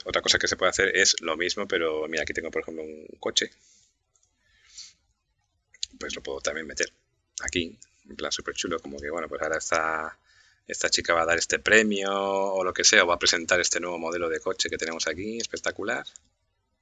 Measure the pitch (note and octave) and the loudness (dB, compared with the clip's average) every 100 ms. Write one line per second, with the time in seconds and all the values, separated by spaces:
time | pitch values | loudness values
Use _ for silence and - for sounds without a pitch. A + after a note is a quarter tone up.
0 | F#2 F2 - - E2 D#2 F#2 - F#2+ F#2 | 0 0 4 2 2 2 2 4 4 6
1 | F#2+ - E2 D#2+ F2 G#2 G2 F#2 D#2+ D#2 | 4 4 0 -2 -2 -2 -2 0 0 -2
2 | D#2 D#2+ C#2+ D#2+ D#2+ - - D#2+ D#2 D#2 | -2 -4 -4 -4 -4 -6 -6 -8 -10 -12
3 | - - - - F2+ _ _ _ _ _ | -16 -8 -2 -2 -2 _ _ _ _ _
4 | _ _ _ _ _ _ _ - - _ | _ _ _ _ _ _ _ -20 -20 _
5 | _ _ _ _ _ _ _ - - - | _ _ _ _ _ _ _ -10 -10 -8
6 | D2 - - C#2 - D2+ D2+ - - _ | -10 -8 -8 -6 -4 -4 -6 -6 -6 _
7 | _ _ _ - - F2+ E2 - - _ | _ _ _ -12 -4 -4 -4 -8 -20 _
8 | - C#2+ D2 - - - F#2+ E2 C#2+ C#2+ | -20 -8 -6 -6 -6 -6 -4 -6 -8 -10
9 | C#2+ E2+ D2+ C#2+ D#2 D#2 - E2 D#2+ D#2+ | -8 -6 -6 -4 -2 -2 0 0 2 -2
10 | D#2+ - _ _ _ _ - F2+ E2+ - | -6 -12 _ _ _ _ -10 -2 0 0
11 | E2 E2+ E2 E2+ - D#2 - G#2+ G#2+ G2+ | 2 4 4 2 2 0 6 6 6 2
12 | G2 G2 G2 G2 G2 F#2+ F2+ F2 F2 G#2+ | 0 0 0 0 0 0 0 4 6 8
13 | F2 E2+ - F2 E2 F2+ E2+ F2 F2 F2 | 6 6 4 2 2 2 2 0 -4 -6
14 | E2 F2 E2+ D#2 - - E2+ D#2+ E2 E2 | -4 -2 -2 -2 -4 -4 -4 -4 -4 -4
15 | E2 D#2+ G#2+ A2+ G#2+ - F#2 - G2+ C3+ | -4 -4 -6 -6 -8 -6 -6 -4 -4 -6
16 | - - _ _ _ _ _ _ | -8 -18 _ _ _ _ _ _